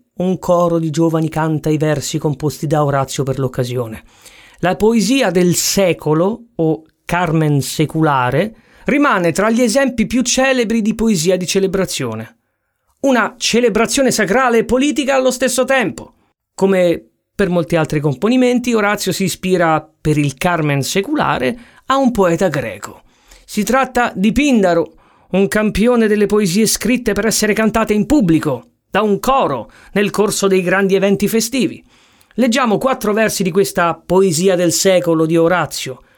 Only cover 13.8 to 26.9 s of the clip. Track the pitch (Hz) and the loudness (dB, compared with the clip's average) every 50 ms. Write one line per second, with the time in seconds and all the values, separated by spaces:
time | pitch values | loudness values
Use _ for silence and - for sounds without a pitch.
13.8 | 233 226 - 277 269 240 - - 208 165 202 262 262 247 233 226 214 226 220 262 | 0 0 0 0 0 2 0 0 0 0 2 2 2 2 2 2 2 2 2 2
14.8 | 277 294 262 302 277 262 269 262 262 254 254 254 269 254 - 262 254 247 269 262 | 2 0 0 0 -2 0 0 0 0 0 0 0 -2 0 0 0 0 2 0 0
15.8 | 220 160 - - - - _ _ _ _ _ _ _ _ _ - 185 196 190 185 | 0 -2 -4 -8 -12 -18 _ _ _ _ _ _ _ _ _ -2 0 2 2 4
16.8 | 180 175 160 - - _ _ _ _ _ _ - 202 175 175 175 165 - 170 160 | 4 2 2 0 -4 _ _ _ _ _ _ -4 -2 0 0 0 0 0 0 0
17.8 | 156 - 151 156 143 151 131 - 196 220 254 254 254 247 247 240 247 247 233 220 | 0 0 -2 -2 -2 -2 -2 -2 0 0 2 2 2 2 2 0 0 0 0 0
18.8 | 202 202 208 202 - 190 - - 196 170 - - - 185 180 175 175 165 156 156 | 0 0 -2 -2 -2 -4 -4 -2 -2 -4 -4 -4 -4 -2 0 2 2 2 2 0
19.8 | - - _ _ - 156 151 151 147 143 139 - - 180 175 160 151 147 143 139 | -2 -6 _ _ -2 -2 0 0 0 -2 -2 -4 -2 -2 0 0 0 0 0 -2
20.8 | 127 - - 190 196 294 302 294 156 139 147 - 254 254 233 - - - - _ | -2 -2 -2 -4 -4 -2 -2 -2 -2 -2 -2 -2 -2 -4 -4 -6 -10 -20 -20 _
21.8 | _ - 262 269 269 247 247 202 190 170 165 160 196 185 143 147 123 110 92 101 | _ -2 0 2 2 2 2 2 2 2 2 2 0 -2 -2 -4 -6 -8 -10 -12
22.8 | - - - - - _ _ _ _ _ - - _ - - 214 208 - 233 269 | -14 -16 -18 -18 -20 _ _ _ _ _ -20 -20 _ -10 -6 -4 -2 0 0 0
23.8 | 262 254 254 254 240 - - 180 190 220 - 247 294 294 254 220 190 175 170 165 | 0 0 0 -2 -2 -2 -2 0 0 0 2 2 2 2 2 2 4 2 2 0
24.8 | - - - _ _ _ _ _ _ _ - 185 196 190 - 214 214 208 - 180 | 0 -2 -6 _ _ _ _ _ _ _ 0 0 0 0 0 -2 -2 -2 0 0
25.8 | 214 240 247 226 220 208 214 208 208 196 208 214 214 175 165 208 220 190 - - | 2 2 2 2 2 2 2 2 0 2 2 2 0 2 2 2 0 0 0 -2
26.8 | - 202 | -2 -2